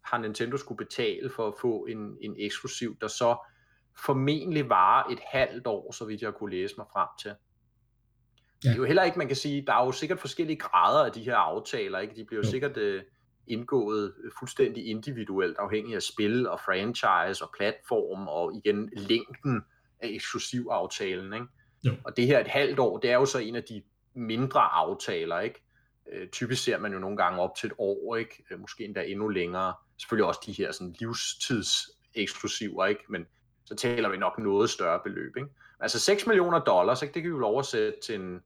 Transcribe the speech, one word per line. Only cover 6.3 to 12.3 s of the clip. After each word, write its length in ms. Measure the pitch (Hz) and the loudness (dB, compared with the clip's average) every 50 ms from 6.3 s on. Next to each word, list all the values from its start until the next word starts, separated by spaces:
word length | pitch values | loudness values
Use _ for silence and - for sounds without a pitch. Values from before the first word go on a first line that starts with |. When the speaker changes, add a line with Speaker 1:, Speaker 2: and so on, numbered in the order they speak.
| - | -6
Speaker 1:
kunne 160 | - 110 101 | -6 -8 -6
læse 240 | 92 90 92 101 - - | -4 -4 -4 -4 -6 -10
mig 80 | 107 _ - | -16 _ 0
frem 160 | 98 92 - - - - | 0 0 0 -2 -12 -12
til. 60 | 104 104 _ _ _ _ _ _ _ _ _ _ _ _ _ _ _ _ _ _ _ _ _ _ _ _ _ - | -12 -12 _ _ _ _ _ _ _ _ _ _ _ _ _ _ _ _ _ _ _ _ _ _ _ _ _ 0
Speaker 2:
Ja. 40 | 135 | 0
Speaker 1:
Det 60 | 117 | 2
er 40 | 117 | 2
jo 60 | 135 | 2
heller 180 | 135 160 190 185 | 4 4 4 4
ikke, 160 | 175 - 180 | 4 2 0
man 80 | 156 | -2
kan 100 | 123 135 | -2 -2
sige, 300 | 135 - 151 143 143 139 | -4 -2 -4 -4 -2 0
der 60 | - 113 | 2 4
er 120 | 117 127 | 4 4
jo 80 | 131 127 | 2 0
sikkert 280 | - 160 151 185 175 | -2 -2 -4 -4 -4
forskellige 380 | - - - - - 104 107 - | -4 -10 -4 -4 -2 -4 -4 -6
grader 460 | - - - 92 85 95 120 151 147 | -6 0 4 4 4 6 6 6 4
af 80 | 117 - | 4 2
de 100 | 113 113 | -6 -4
her 140 | 123 120 | 0 2
aftaler, 640 | 107 92 78 82 104 107 - - 123 104 95 95 92 | 2 2 2 0 -4 -4 -4 -4 -4 -2 -2 -2 -4
ikke? 180 | 101 104 107 | -4 -6 -8
De 80 | 113 110 | -14 -12
bliver 160 | - | -8